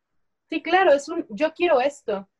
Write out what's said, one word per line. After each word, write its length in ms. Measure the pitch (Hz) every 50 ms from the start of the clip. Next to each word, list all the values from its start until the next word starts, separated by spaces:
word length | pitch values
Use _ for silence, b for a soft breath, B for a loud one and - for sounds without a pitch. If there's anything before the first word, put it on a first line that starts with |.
| _ _ _ _ _ _ _ _ _ _
Sí, 140 | 320 320 -
claro, 280 | 320 339 370 381 349 277
es 140 | 285 - -
un, 180 | 339 339 - -
"Yo 240 | 220 196 302 320 311
quiero 260 | _ 349 349 320 254
esto 460 | 247 285 285 - _ - 202 190 196 _ _